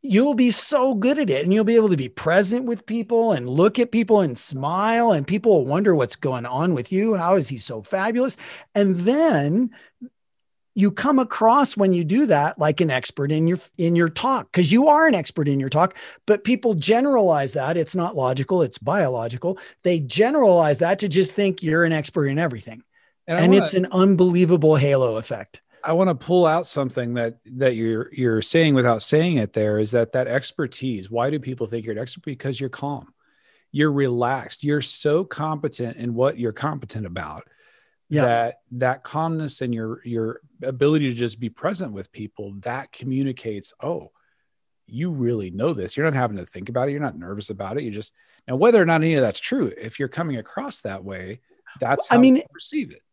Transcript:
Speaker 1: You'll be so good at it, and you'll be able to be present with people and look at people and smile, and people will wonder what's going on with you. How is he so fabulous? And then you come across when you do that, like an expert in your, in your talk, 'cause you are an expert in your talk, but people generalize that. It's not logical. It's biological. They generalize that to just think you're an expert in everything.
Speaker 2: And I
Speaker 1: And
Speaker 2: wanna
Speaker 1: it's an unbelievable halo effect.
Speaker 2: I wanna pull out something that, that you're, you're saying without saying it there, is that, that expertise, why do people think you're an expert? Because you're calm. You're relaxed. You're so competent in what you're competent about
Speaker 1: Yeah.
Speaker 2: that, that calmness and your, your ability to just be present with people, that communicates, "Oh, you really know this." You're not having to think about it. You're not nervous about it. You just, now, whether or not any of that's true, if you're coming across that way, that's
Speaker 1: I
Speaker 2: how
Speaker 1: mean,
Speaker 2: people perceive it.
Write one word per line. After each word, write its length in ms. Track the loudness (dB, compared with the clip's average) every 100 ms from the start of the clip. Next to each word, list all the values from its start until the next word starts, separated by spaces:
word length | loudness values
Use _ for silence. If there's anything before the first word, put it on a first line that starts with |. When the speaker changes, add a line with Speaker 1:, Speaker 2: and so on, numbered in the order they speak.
Speaker 1:
You'll 320 | 2 2 4
be 160 | 4 2
so 440 | 2 0 0 0
good 240 | 2 0 2
at 120 | 0
it, 120 | 0
and 100 | 2
you'll 120 | 2
be 120 | 4 4
able 120 | 4
to 80 | 0
be 140 | -2
present 560 | -4 2 2 2 -2 -2
with 180 | -6
people 480 | -6 -8 0 0 2
and 160 | 0 0
look 300 | 4 4 4
at 120 | 0
people 300 | 0 4 2
and 160 | 2 -4
smile, 760 | -8 -6 -4 -2 0 2 2
and 140 | 2 0
people 260 | 0 4
will 120 | 2
wonder 320 | 2 0 2 2
what's 180 | 0
going 300 | -2 -4 -4
on 300 | -6 -2 0
with 180 | -2 -2
you. 220 | -2 0
How 220 | 0 2 0
is 120 | 0
he 80 | -10
so 260 | -10 -12
fabulous? 540 | -6 -2 -2 0 -2 -4 -18 -20 -4
And 240 | 0 2 2
then 720 | 2 2 2 2 2 0 -2 -6 _ _ -20 _ _ _ _ _ _ 0
you 140 | 0
come 260 | 2 2 2
across 560 | 0 2 4 6 2
when 200 | 2 2
you 100 | 2
do 220 | 2 2 4
that, 320 | 2 2 0
like 240 | 0 2
an 80 | 0
expert 420 | 0 -4 -6 -2
in 140 | 2 2
your, 120 | 0 -6 -4
in 180 | 0 2
your 140 | 2
talk, 420 | 0 0 0 0
'cause 180 | 0 4
you 180 | 4 6
are 180 | 6 6
an 80 |
expert 340 | 2 -2 -4 0
in 100 | 0
your 120 | 0
talk, 260 | 2 0 -2 -20 -12 0
but 180 | 0
people 300 | 2 0 0
generalize 800 | 0 2 2 4 4 4 2 0
that. 240 | -4 -2 -2
It's 180 | -2 -4
not 180 | -4
logical. 460 | -2 -2 -2 -2 0
It's 160 | 0 -2
biological. 800 | -2 0 0 -2 -6 -6 -6 -6 -14 _
They 160 | -2 -2
generalize 800 | -2 0 2 4 6 6 4 2
that 180 | 2 0
to 100 | 0
just 240 | 0 0
think 300 | 0 -2 -2
you're 220 | -2 2
an 100 | 2
expert 320 | 0 -2 -2 -2
in 120 | 0
everything. 440 | -2 -6 -14 -20 _ _ _ _ -4
Speaker 2:
And 120 | 2
I 40 |
Speaker 1:
And 100 | 6
Speaker 2:
wanna 100 | 6
Speaker 1:
it's 80 | 4
an 160 | -2 0
unbelievable 880 | 2 4 6 4 4 4 4 4 4
halo 400 | 4 2 2 -2
effect. 460 | -6 -10 -12 -20 _ _
Speaker 2:
I 120 | -2
wanna 200 | 0 2
pull 300 | 0 2 4
out 220 | 4 2 -2
something 480 | -4 -4 -4 -4
that, 240 | -4 -4 -6 -18
that 280 | 0 0
you're, 380 | 2 -2 -2 -6
you're 300 | -2 0 0
saying 320 | 2 2 4
without 260 | 4 4 0
saying 380 | 2 2 2 0
it 160 | -2
there, 240 | -2 0 0
is 140 | 0
that, 200 | 0 0
that 140 | -2 -2
expertise, 840 | -4 -4 -6 -8 -6 -8 -8 -6
why 200 | -4 -2
do 80 | -4
people 260 | -8 -8 -6
think 200 | -6 -8
you're 80 |
an 80 | -8
expert? 220 | -10 -12
Because 360 | -14 -8 -8 -6
you're 80 | -8
calm. 460 | -8 -10 -10 -14 _ _ _ _ _ _
You're 200 | 0 0
relaxed. 680 | 2 0 0 -2 -2 -6 -8
You're 200 | -2 -2
so 420 | -4 -4 0 0
competent 720 | -2 -6 -6 -4 -8 -6 -8 -6
in 160 | -8
what 260 | 0 -2 0
you're 140 | -6
competent 540 | -4 -6 -6 -10 -12 -10
about 420 | -10 -10 -14 -18 _ _ _ _ _ _
Speaker 1:
Yeah. 160 | 0
Speaker 2:
that, 360 | 2 0 -2 -6 _
that 320 | -2 -2 -2
calmness 580 | -8 -6 -4 -4 -6 -6
and 100 | -6
your, 280 | -6 -6 -10
your 360 | -8 -6 -6 -8 _ _
ability 460 | -8 0 2 2 0
to 40 |
just 240 | -2 -4 -4
be 120 | -10
present 420 | -4 -6 -4 -8
with 180 | -10 -16
people, 440 | -14 -14 -12 -14 -10
that 300 | -10 -10 -12
communicates, 840 | -14 -6 -4 -4 -6 -10 -10 -12 _
"Oh, 300 | -8 -8 -10 _ _ _ _ _ _ _ _
you 240 | -8 -6
really 400 | -4 -2 -2 -6
know 240 | -4 -4
this." 220 | -4 -8 -4
You're 100 | -2
not 80 |
having 240 | 0 -2 -6
to 80 | -12
think 220 | -14 -8
about 200 | -4 -4
it. 40 |
You're 80 | -4
not 180 | -8 -10
nervous 320 | -12 -12 -12
about 260 | -10 -8 -8
it. 80 |
You 60 | -8
just, 220 | -10 -14 _ _ _ -8
now, 80 | 2
whether 240 | 4 4
or 60 | 4
not 160 | 2
any 120 | 2
of 60 | 2
that's 180 | 0 -2
true, 340 | -4 -2 -4 -6
if 220 | -14 -8
you're 100 | -8
coming 300 | -6 -6 -6
across 420 | -8 -10 -10 -10
that 240 | -10 -12
way, 360 | -12 -12 -12 -16 _ _ -20 -6
that's 320 | -2 -2 2
Speaker 1:
I 40 |
Speaker 2:
how 60 | 6
Speaker 1:
mean, 140 | 6 6
Speaker 2:
people 120 | 0
perceive 380 | -14 -8 -8 -8
it. 120 | -14 _